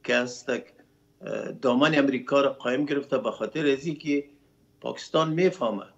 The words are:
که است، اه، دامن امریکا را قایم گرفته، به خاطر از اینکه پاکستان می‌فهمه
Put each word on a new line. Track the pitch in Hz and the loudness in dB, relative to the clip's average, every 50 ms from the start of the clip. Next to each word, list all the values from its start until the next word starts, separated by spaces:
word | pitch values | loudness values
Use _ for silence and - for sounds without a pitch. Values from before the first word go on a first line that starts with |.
| - | -2
که | - 120 | 0 0
است، | 123 123 123 - - - - | 0 0 -4 -8 -10 -6 -4
اه، | 123 110 - - _ _ _ _ _ _ _ _ _ _ - - - - - - | -4 -4 -6 -12 _ _ _ _ _ _ _ _ _ _ -10 -8 -6 -6 -6 -8
دامن | - - - 127 123 127 147 156 156 143 | -10 -2 0 2 4 4 4 4 4 4
امریکا | 139 139 127 123 123 - 139 143 | 4 4 2 -2 -2 2 4 4
را | 143 135 | 4 4
قایم | 135 - - 123 123 139 147 | 0 -2 -2 -2 0 0 0
گرفته، | 143 147 139 139 - 143 131 | 0 -2 -4 -2 -2 -2 -2
به | 113 117 | 0 -2
خاطر | - - 110 107 - 156 151 | -4 -4 -6 -4 -4 0 2
از | 143 139 131 139 | 2 2 0 -2
اینکه | 170 151 143 - 147 143 143 143 - _ _ _ _ _ _ _ _ _ _ | -6 -8 -6 -4 -2 -2 -2 -2 -6 _ _ _ _ _ _ _ _ _ _
پاکستان | - - - - - - - - - 160 | -10 -10 -10 -10 -10 0 0 2 2 2
می‌فهمه | 156 165 185 185 180 - 123 113 104 101 - - _ | 2 2 2 2 2 0 -2 -2 -2 -4 -10 -14 _